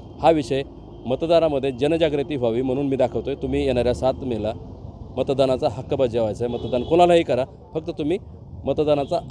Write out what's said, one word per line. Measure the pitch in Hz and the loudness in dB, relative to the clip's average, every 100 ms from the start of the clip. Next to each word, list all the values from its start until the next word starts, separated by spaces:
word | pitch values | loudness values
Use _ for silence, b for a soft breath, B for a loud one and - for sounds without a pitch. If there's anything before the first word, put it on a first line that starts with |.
| - - | -16 0
हा | 151 | 4
विषय | 160 135 135 135 - - - 117 | 4 2 -4 -4 -12 -18 -10 -6
मतदारामध्ये | 131 165 165 160 139 139 | -2 2 4 4 0 -2
जनजागृती | 120 143 165 160 143 139 143 | 0 0 2 2 0 -2 -2
व्हावी | 120 113 | 0 0
म्हणून | 135 131 143 | 0 0 0
मी | 131 | 2
दाखवतोय. | 127 117 131 139 | 0 0 -4 -4
तुम्ही | 135 143 139 | -2 0 0
येणाऱ्या | 123 120 | 2 0
सात | 117 127 | 2 0
मेला | 131 127 110 107 113 - - - - - - | -2 -4 -4 -4 -6 -12 -14 -14 -14 -8 -4
मतदानाचा | 135 135 135 127 147 | -2 2 2 2 0
हक्क | 113 - | -2 -4
बजावायचा | 143 127 117 110 104 120 | 0 2 2 0 0 -4
आहे. | |
मतदान | 120 117 123 | -4 -2 -2
कोणालाही | 123 170 175 170 | 4 6 8 6
करा, | 160 123 131 - - | 4 0 -2 -6 -10
फक्त | 160 160 | -8 -6
तुम्ही | 156 151 196 - - - - 131 | -4 -2 -2 -6 -18 -16 -8 -2
मतदानाचा | 143 151 143 139 170 - | 0 2 2 0 -4 -4